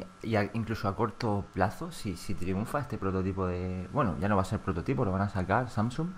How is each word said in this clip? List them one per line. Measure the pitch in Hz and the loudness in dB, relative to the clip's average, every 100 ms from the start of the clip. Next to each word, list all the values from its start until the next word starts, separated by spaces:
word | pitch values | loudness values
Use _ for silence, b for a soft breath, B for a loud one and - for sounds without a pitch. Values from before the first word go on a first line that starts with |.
| - - | -2 -8
y, | - | 0
y | 107 | 2
a, | 101 | 2
incluso | 117 107 107 98 | 0 -2 0 0
a | 98 | 0
corto | 113 - 113 101 - | 0 0 0 0 0
plazo, | 95 92 - 170 | 2 2 0 -8
si, | - 107 85 | -6 -6 -4
si | - | -2
triunfa | 92 90 95 120 147 | 0 0 0 0 -2
este | 131 107 | -2 -2
prototipo | 95 92 92 95 92 | 0 2 0 0 0
de, | 90 92 92 90 | -2 -2 -4 -2
bueno, | 127 110 65 | 0 0 2
ya | 98 | 4
no | 98 | 4
va | |
a | 92 | 2
ser | 104 | 0
prototipo, | - 85 80 131 101 | 0 0 0 2 2
lo | |
van | 95 | 2
a | 104 | 0
sacar | 95 90 110 123 | 0 2 2 2
Samsung, | 107 117 143 175 | 0 0 0 -4